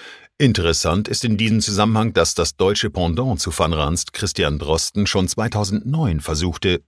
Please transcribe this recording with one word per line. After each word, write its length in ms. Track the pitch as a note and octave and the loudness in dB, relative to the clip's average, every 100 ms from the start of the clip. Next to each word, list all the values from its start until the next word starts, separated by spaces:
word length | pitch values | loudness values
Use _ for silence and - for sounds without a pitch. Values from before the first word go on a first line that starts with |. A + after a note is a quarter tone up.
| - - - - | -20 -20 -20 0
Interessant 680 | C#3 G2+ E2+ D#2+ E2 F2+ G#2 | 2 4 2 2 2 0 0
ist 160 | G2+ | -2
in 140 | A#2+ G#2 | 0 0
diesem 240 | A2 A2 | 2 2
Zusammenhang, 540 | G#2 G2+ G#2+ A2 A2+ | 0 2 2 2 2
dass 200 | F2+ E2 | 2 2
das 220 | - D#2+ - | 0 -2 0
deutsche 320 | F#2+ G#2 - | 0 2 -2
Pendant 540 | F#2+ F2 E2 C3 F#2 | 0 0 0 0 -2
zu 100 | F#2 | -2
Van 200 | - E2 | 0 0
Ranst, 400 | D#2+ D2 F2 - | 2 0 -2 -4
Christian 440 | - G2 - D#2 D2 | -4 -4 0 0 0
Drosten, 480 | D2 D#2+ - G#2 G2+ | 0 0 0 -2 0
schon 220 | G2 F#2 | 0 0
zweitausendneun 920 | - A2+ G#2+ G2 G#2 A#2+ D#3 C3 D#2 | -2 -2 -2 -2 -2 -2 0 0 0
versuchte, 600 | - D#2 F2 - G2 F2 | -2 -2 -2 -2 -2 -2